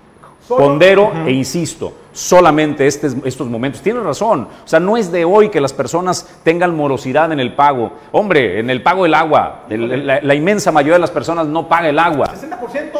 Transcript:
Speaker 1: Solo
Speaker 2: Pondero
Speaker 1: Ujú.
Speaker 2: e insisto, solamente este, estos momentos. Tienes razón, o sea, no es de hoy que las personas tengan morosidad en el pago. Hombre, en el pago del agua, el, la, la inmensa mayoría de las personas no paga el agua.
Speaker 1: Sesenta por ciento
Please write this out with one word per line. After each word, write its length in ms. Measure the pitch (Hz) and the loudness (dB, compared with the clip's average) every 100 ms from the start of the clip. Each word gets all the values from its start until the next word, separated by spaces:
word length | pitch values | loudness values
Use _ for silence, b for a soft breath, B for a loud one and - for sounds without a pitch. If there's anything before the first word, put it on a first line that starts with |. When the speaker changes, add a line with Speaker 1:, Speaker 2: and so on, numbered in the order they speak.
| _ _ - _ - | _ _ -20 _ -4
Speaker 1:
Solo 200 | 240 143 | 2 2
Speaker 2:
Pondero 380 | 143 180 196 | 6 6 6
Speaker 1:
Ujú. 240 | 208 160 160 | 4 0 -2
Speaker 2:
e 20 | |
insisto, 640 | 135 127 175 160 - 90 - - | -2 -2 -4 -6 -8 -12 -12 -20
solamente 720 | - - 180 175 151 156 143 | -14 2 4 4 2 0 0
este, 220 | 139 143 151 123 | 0 0 -4 -4
estos 240 | 131 127 131 | -6 -6 -8
momentos. 340 | 117 131 131 | -6 -6 -4
Tienes 200 | 196 240 | -4 -4
razón, 460 | 190 131 220 175 101 B | -4 -2 0 -2 -4 B
o 20 | - | -2
sea, 140 | 160 | 0
no 160 | 180 233 | 2 0
es 160 | 190 | -2
de 120 | 175 | 0
hoy 240 | 165 208 214 | 2 4 2
que 120 | 151 | 0
las 120 | 139 | -2
personas 680 | - 131 165 180 175 - - | -2 -4 -2 -2 -4 -8 -4
tengan 320 | - 170 175 | -2 0 0
morosidad 560 | 160 143 131 131 139 165 | 0 -2 -4 -2 0 0
en 80 | 151 | 0
el 160 | 123 | -2
pago. 380 | - 143 131 110 B B | 2 2 2 -4 B B
Hombre, 480 | 160 208 160 113 95 | -2 2 2 2 -2
en 100 | 120 | -2
el 140 | 127 | -2
pago 220 | 170 185 | 0 0
del 100 | 175 | 2
agua, 460 | 151 160 139 85 - - | 2 2 2 0 -6 -8
el, 340 | 110 117 127 | -6 -4 -4
la, 160 | 143 135 | -2 0
la 140 | 143 | 2
inmensa 380 | 143 160 208 175 | 0 2 0 2
mayoría 220 | 156 143 | 2 4
de 80 | 175 | 2
las 100 | 165 | 2
personas 340 | 151 127 170 156 | -4 -4 -4 -2
no 220 | 160 160 | -4 -2
paga 200 | 165 165 | 0 0
el 120 | 147 | 0
agua. 260 | 165 - 98 | 0 0 -4
Speaker 1:
Sesenta 280 | 196 277 359 | -6 -14 -12
por 100 | 240 | -10
ciento 300 | 277 311 | -10 -8